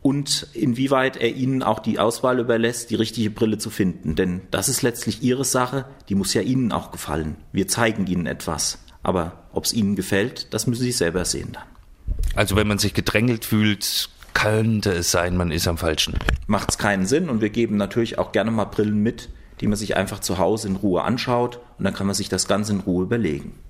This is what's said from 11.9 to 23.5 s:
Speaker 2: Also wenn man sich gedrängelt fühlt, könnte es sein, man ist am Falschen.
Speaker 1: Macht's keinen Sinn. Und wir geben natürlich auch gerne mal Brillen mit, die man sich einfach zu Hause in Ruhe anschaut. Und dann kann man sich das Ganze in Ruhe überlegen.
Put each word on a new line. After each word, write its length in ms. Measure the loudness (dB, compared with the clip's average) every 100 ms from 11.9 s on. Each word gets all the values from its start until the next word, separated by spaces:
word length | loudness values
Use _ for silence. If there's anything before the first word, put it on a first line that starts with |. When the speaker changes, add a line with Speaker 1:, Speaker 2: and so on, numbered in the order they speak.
| -16 -6 -2 0
Speaker 2:
Also 220 | 2 2 4
wenn 100 | 2
man 120 | 2
sich 160 | 0
gedrängelt 500 | 0 0 2 2 0
fühlt, 640 | 0 2 4 2 -2 -4 -4 -10 -6
könnte 560 | 0 2 2 4 2 2
es 200 | 0 2
sein, 260 | 2 2 2
man 140 | 2
ist 180 | 0 0
am 100 | 0
Falschen. 360 | 0 0 0 0 0 -2 0
Speaker 1:
Macht's 320 | 0 0 -2
keinen 280 | 0 0 2
Sinn. 220 | 2 2
Und 120 | 0
wir 100 | 0
geben 260 | 2 2 2
natürlich 420 | 0 0 -2 -2
auch 140 | -2
gerne 180 | 0 0
mal 140 | 0
Brillen 380 | -2 0 0 2
mit, 260 | 0 -2 -10 -16 -18 -6
die 80 | -2
man 80 | -2
sich 200 | 0 -2
einfach 220 | -2 -4
zu 200 | -4 2
Hause 300 | 2 2 0
in 80 | -2
Ruhe 260 | 2 2
anschaut. 580 | 2 -2 0 0 0 -4 -20 -4
Und 60 |
dann 100 | -4
kann 120 | -2 -2
man 60 |
sich 140 | -2 -2
das 200 | -2 0
Ganze 240 | 0 0
in 80 | -2
Ruhe 240 | 0 0
überlegen. 500 | 0 0 0 -2 -6